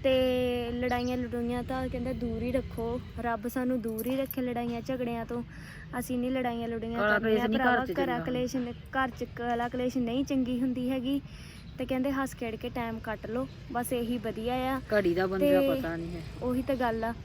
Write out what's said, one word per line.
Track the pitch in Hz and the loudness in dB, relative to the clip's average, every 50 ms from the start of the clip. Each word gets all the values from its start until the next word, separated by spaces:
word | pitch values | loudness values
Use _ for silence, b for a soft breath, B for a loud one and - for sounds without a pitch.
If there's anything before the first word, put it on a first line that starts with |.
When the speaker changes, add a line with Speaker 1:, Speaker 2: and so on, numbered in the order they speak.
| - | 4
Speaker 1:
ਤੇ | 269 262 262 254 254 254 254 254 247 247 240 240 233 | 4 6 6 6 4 4 4 2 2 2 0 0 -2
ਲੜਾਈਆਂ | 240 240 240 247 247 247 240 247 254 247 | -2 0 0 0 2 2 2 0 0 0
ਲੜੂਈਆਂ | 247 240 226 240 240 240 240 247 247 | -2 -2 -2 -2 0 0 0 -2 -2
ਤਾਂ | 247 262 262 262 254 | -2 -2 -2 -2 -2
ਕਹਿੰਦਾ | 254 254 240 254 262 | -2 -2 -2 -2 -2
ਦੂਰ | 226 247 240 226 220 | -2 -2 -2 -2 -2
ਹੀ | 226 247 | -2 0
ਰੱਖੋ, | 247 269 247 - - - 226 233 233 254 254 - - - | 0 0 0 -2 -6 -4 -4 -2 -2 -4 -6 -8 -8 -6
ਰੱਬ | 226 240 233 220 208 240 | -2 -2 -2 -2 -4 -4
ਸਾਨੂੰ | 240 262 254 247 254 254 | -2 -2 0 0 0 0
ਦੂਰ | 208 226 220 220 226 247 | 0 -2 -4 -4 -2 -2
ਹੀ | 262 | 0
ਰੱਖੇ | 262 269 262 - - | 0 -2 -2 -2 -4
ਲੜਾਈਆਂ | 254 247 240 233 240 240 240 233 | -2 -2 -2 -2 -2 -2 -4 -4
ਝਗੜਿਆਂ | 226 - 262 247 254 233 233 233 226 | -4 -4 -2 -2 -2 -2 -2 -4 -4
ਤੋਂ। | 220 240 240 240 B B B B B B B B B - 247 | -4 -4 -6 -6 B B B B B B B B B -6 -6
ਅਸੀਂ | 247 - 254 247 | -4 -2 -2 0
ਨਹੀਂ | 240 254 | 0 0
ਲੜਾਈਆਂ | 262 262 254 247 233 233 233 233 | 0 2 0 0 0 -2 -4 -4
ਲੜੂਈਆਂ | 233 226 214 226 233 233 | -4 -4 -4 -2 0 2
Speaker 2:
ਕਾਲਾ | 202 208 208 208 | 4 4 4 4
Speaker 1:
ਕਰਨੀਆਂ | 220 220 220 | 6 4 4
Speaker 2:
ਕਲੇਸ਼ | 220 240 226 | 4 4 4
ਨਹੀਂ | 220 254 | 4 4
Speaker 1:
ਭਰਾਵਾ, | 262 247 247 240 | 6 6 6 6
Speaker 2:
ਘਰ | 262 254 | 4 0
'ਚ | - - | 0 0
Speaker 1:
ਘਰਾਂ | 269 | 2
Speaker 2:
ਚੰਗਾ। | 262 247 240 240 | 2 2 0 0
Speaker 1:
ਕਲੇਸ਼ | - 254 247 247 247 - | 0 0 0 0 0 0
ਨੇ-, | 262 247 240 240 | -2 -2 -2 -6
ਘਰ | - - - - 269 262 254 | -10 -12 -4 0 0 0 0
'ਚ | 247 - 247 | 0 -4 -8
ਕਲਾ | - - - 233 240 240 233 240 247 | -8 -6 -6 -2 0 0 0 0 -2
ਕਲੇਸ਼ | 240 254 247 254 247 262 | -2 0 0 0 2 2
ਨਹੀਂ | 247 226 233 262 285 | 0 2 2 0 0
ਚੰਗੀ | 262 285 262 254 233 254 240 | 2 2 2 2 2 2 0
ਹੁੰਦੀ | 254 262 247 254 247 247 | 2 0 0 0 0 0
ਹੈਗੀ। | 269 262 233 254 277 285 B B B B B B B B B B - - | 0 0 0 0 0 -2 B B B B B B B B B B -8 -8
ਤੇ | 262 | -4
ਕਹਿੰਦੇ | 247 262 254 262 285 | -2 0 0 2 2
ਹੱਸ | 277 269 269 262 - | 2 0 0 -2 -2
ਖੇਡ | - 247 233 214 | -6 -6 -6 -4
ਕੇ | 220 - 247 | -4 -6 -6
ਟਾਈਮ | 233 247 233 226 226 226 | -4 -4 -4 -4 -4 -6
ਕੱਟ | - 226 214 208 - 208 | -4 -6 -6 -6 -6 -4
ਲਓ, | 220 240 262 262 - - - - | -2 -2 -2 -4 -6 -12 -12 -4
ਬਸ | - 240 247 240 254 | -2 -2 0 0 0
ਇਹੀ | 240 240 226 240 240 | 0 0 0 -2 -2
ਵਧੀਆ | 208 226 214 214 220 240 247 | -2 -4 -4 -2 -2 0 0
ਆ। | 254 254 - 170 165 - - 220 | 0 0 0 -2 -2 -2 2 2
Speaker 2:
ਘੜੀ | 208 196 180 170 | 4 6 6 4
ਦਾ | 175 190 185 | 4 2 2
ਬੰਦੇ | 190 190 233 285 285 | 4 4 6 8 8
ਦਾ | 277 | 8
Speaker 1:
ਤੇ | 277 269 | 6 6
Speaker 2:
ਪਤਾ | 269 269 254 - 170 | 2 2 0 -2 -2
ਨਹੀਂ | 165 165 170 175 | -4 -4 -6 -6
ਹੈ। | 170 160 - - - | -6 -8 -8 -8 -4
Speaker 1:
ਉਹੀ | - 247 247 254 | -2 0 0 0
ਤਾਂ | 254 - 277 | 2 0 2
ਗੱਲ | 247 254 240 226 226 220 | 2 2 2 2 0 0
ਆ | 226 233 - | -2 -4 -4